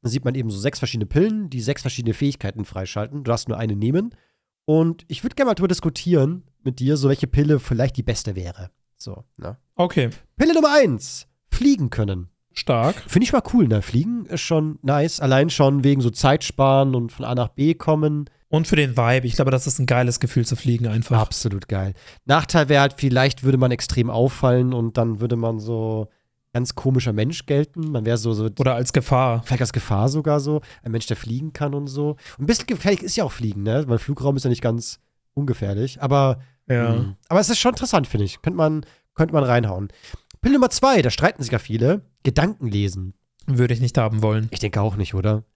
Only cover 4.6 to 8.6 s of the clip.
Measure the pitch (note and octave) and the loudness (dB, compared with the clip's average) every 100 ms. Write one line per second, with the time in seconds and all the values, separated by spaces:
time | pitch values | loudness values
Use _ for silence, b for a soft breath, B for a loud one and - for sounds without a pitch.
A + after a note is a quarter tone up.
4.6 | - D#3 E3 E3 _ C#3+ - - C4 G3 | 0 2 2 -2 _ -8 -8 -2 0 2
5.6 | F#3 F3+ E3+ - - E3+ C#3 F3+ - _ | 0 0 -2 -4 2 4 4 0 -10 _
6.6 | C3+ B2+ C3 D3 C3+ C#3 C3 - D3 D3+ | -8 -2 0 2 2 2 0 2 4 2
7.6 | - A#2 C3 - A#2+ A2+ - F#2+ F2+ F2+ | 0 0 0 -2 -4 -4 -4 -8 -10 -12